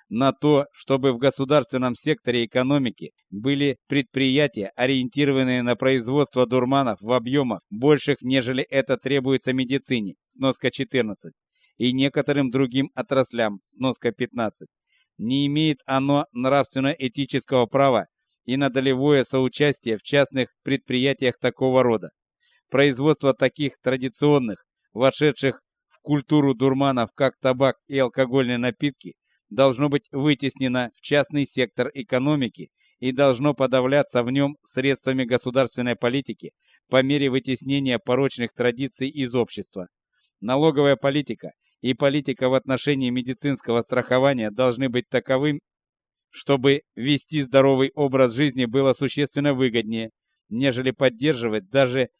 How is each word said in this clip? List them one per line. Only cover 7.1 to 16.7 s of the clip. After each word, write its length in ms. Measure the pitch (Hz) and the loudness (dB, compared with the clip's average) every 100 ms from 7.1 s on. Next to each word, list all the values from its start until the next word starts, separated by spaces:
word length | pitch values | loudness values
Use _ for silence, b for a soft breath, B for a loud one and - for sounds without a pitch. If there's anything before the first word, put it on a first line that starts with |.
объемах 480 | 127 117 143 127 95 _ | -2 0 -2 -2 -6 _
больших, 460 | 104 139 147 - 135 | 0 2 4 2 -4
нежели 420 | 123 135 120 127 | 0 0 0 -4
это 320 | - 135 131 123 | -2 -2 0 -4
требуется 560 | 131 139 131 131 - | 0 -2 0 -2 0
медицине, 640 | 131 123 139 - 123 98 - _ | -2 -2 -4 -2 -4 -4 -10 _
сноска 400 | - 135 123 131 | -4 -2 0 -4
четырнадцать, 640 | - 131 131 110 95 82 _ _ _ _ _ | -4 -4 -2 -2 -8 -18 _ _ _ _ _
и 160 | 123 | -2
некоторым 580 | 131 139 151 139 143 131 | 2 0 0 0 0 0
другим 400 | 131 131 127 135 | 0 0 0 -4
отраслям, 640 | - 117 135 127 117 110 101 _ | -6 -2 0 0 -2 -2 -4 _
сноска 420 | - 127 117 120 | -6 -6 -2 -6
пятнадцать. 580 | - 123 123 107 - - _ _ _ _ - | -4 -8 -4 -6 -6 -20 _ _ _ _ -10
Не 280 | 110 135 143 | -4 -2 0
имеет 320 | 147 156 143 | 0 0 -2
оно 420 | - 135 139 143 151 | -2 -2 2 0 -2
нравственно-этического 1300 | 120 131 139 127 | -4 0 0 0